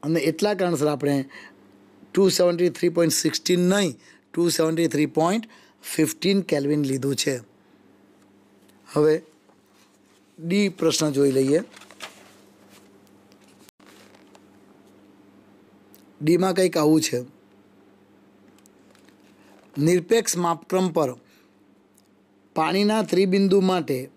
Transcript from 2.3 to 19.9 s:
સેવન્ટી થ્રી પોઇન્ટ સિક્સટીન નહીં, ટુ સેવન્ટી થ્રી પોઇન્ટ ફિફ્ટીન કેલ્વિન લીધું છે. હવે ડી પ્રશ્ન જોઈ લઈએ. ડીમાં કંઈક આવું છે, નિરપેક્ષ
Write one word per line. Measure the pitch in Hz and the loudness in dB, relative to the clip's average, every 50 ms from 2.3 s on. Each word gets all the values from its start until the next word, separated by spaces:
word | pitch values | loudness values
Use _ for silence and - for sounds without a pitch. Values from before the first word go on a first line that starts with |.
| - | 2
સેવન્ટી | - 180 175 175 170 180 175 175 | 2 0 0 2 2 0 -2 0
થ્રી | - - - 170 | 0 -2 -2 0
પોઇન્ટ | 170 170 160 160 | 2 0 2 0
સિક્સટીન | - - 165 - - - - 180 180 175 180 | 0 -2 -2 -4 -4 -2 -2 0 2 2 2
નહીં, | 185 202 202 165 120 - - - - _ _ _ | 2 2 0 -2 -4 -8 -18 -20 -20 _ _ _
ટુ | - 165 170 170 160 | -4 -2 -2 -2 0
સેવન્ટી | - 160 160 160 160 170 156 - | 0 0 0 0 0 -2 -2 0
થ્રી | 147 151 143 - 160 | 0 -2 0 0 0
પોઇન્ટ | 160 170 196 233 220 - - - - _ _ _ - | 0 2 0 -2 -4 -8 -20 -20 -20 _ _ _ -16
ફિફ્ટીન | - - - 156 151 - - - 185 202 196 180 - | -8 -2 -2 -2 -2 -2 -4 -2 0 0 0 0 0
કેલ્વિન | 156 147 139 143 151 151 147 135 | -2 -2 0 0 0 0 0 -2
લીધું | 135 135 127 139 139 - | -2 -2 -2 -4 -2 -2
છે. | - 147 135 123 117 _ _ _ _ _ _ _ _ _ _ _ _ _ _ _ _ _ _ _ _ _ _ _ _ _ _ _ _ | -2 -4 -4 -6 -10 _ _ _ _ _ _ _ _ _ _ _ _ _ _ _ _ _ _ _ _ _ _ _ _ _ _ _ _
હવે | - - 151 151 156 151 160 - - _ _ _ _ _ _ _ _ _ _ _ _ _ _ _ _ _ _ _ _ _ - | -6 0 2 2 2 2 0 -4 -12 _ _ _ _ _ _ _ _ _ _ _ _ _ _ _ _ _ _ _ _ _ -14
ડી | 160 170 180 202 208 196 - - | -6 -2 0 0 0 0 -2 0
પ્રશ્ન | 160 165 151 - 160 151 139 | -2 0 0 0 -2 -2 0
જોઈ | 139 143 139 131 | 2 2 2 2
લઈએ. | 135 135 135 143 165 240 - - - - - - - - - - - - - - - - - _ _ - - - - - - _ - _ _ _ _ _ _ - _ _ _ _ _ - - _ _ - - - - - - - - - - - - _ - _ - - _ - - - - - - - - - _ - - _ - _ _ _ _ _ _ _ _ _ _ - - _ _ _ _ | 2 2 2 2 0 0 -4 -18 -20 -20 -20 -20 -20 -20 -20 -20 -20 -20 -20 -20 -20 -20 -20 _ _ -20 -20 -20 -20 -20 -20 _ -20 _ _ _ _ _ _ -20 _ _ _ _ _ -20 -20 _ _ -20 -20 -20 -20 -20 -20 -20 -20 -20 -20 -20 -20 _ -20 _ -20 -20 _ -20 -20 -20 -20 -20 -20 -20 -20 -20 _ -20 -20 _ -20 _ _ _ _ _ _ _ _ _ _ -20 -20 _ _ _ _
ડીમાં | 147 151 170 170 185 190 180 | 0 0 2 2 2 0 0
કંઈક | 190 185 180 - 160 | 2 0 0 2 2
આવું | 151 151 156 156 156 | 4 4 4 4 2
છે, | - - 123 123 - - _ _ _ _ _ _ _ _ _ _ _ _ _ _ _ _ _ _ _ _ _ _ _ _ _ _ - _ _ _ _ _ _ _ - _ _ _ _ _ _ _ - - - _ _ - 139 143 | 0 -4 -6 -6 -8 -20 _ _ _ _ _ _ _ _ _ _ _ _ _ _ _ _ _ _ _ _ _ _ _ _ _ _ -20 _ _ _ _ _ _ _ -20 _ _ _ _ _ _ _ -20 -20 -20 _ _ -6 -2 0
નિરપેક્ષ | 160 | 2